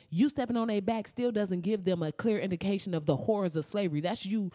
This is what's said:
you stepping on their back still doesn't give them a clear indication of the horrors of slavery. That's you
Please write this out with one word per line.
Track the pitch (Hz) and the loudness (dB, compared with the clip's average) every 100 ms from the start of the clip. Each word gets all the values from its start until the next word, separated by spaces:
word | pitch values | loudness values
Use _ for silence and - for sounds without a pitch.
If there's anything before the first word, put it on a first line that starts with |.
| - | -6
you | 214 285 | 2 2
stepping | 285 247 240 | 2 0 0
on | 226 | 0
their | 208 | 0
back | 196 226 208 | 0 -2 -4
still | - 240 | -2 0
doesn't | 214 202 180 | 0 0 0
give | 175 220 | 0 0
them | 185 180 | 0 0
a | 156 | 0
clear | - 226 208 | 0 0 0
indication | 196 175 190 196 196 | 0 -2 0 -2 -2
of | 170 151 | -2 2
the | 170 | 2
horrors | 202 208 190 156 | 2 0 0 -2
of | 151 | -2
slavery. | 202 190 147 | -2 0 0
That's | 170 226 190 | -2 -4 -2
you | 220 190 | -2 -2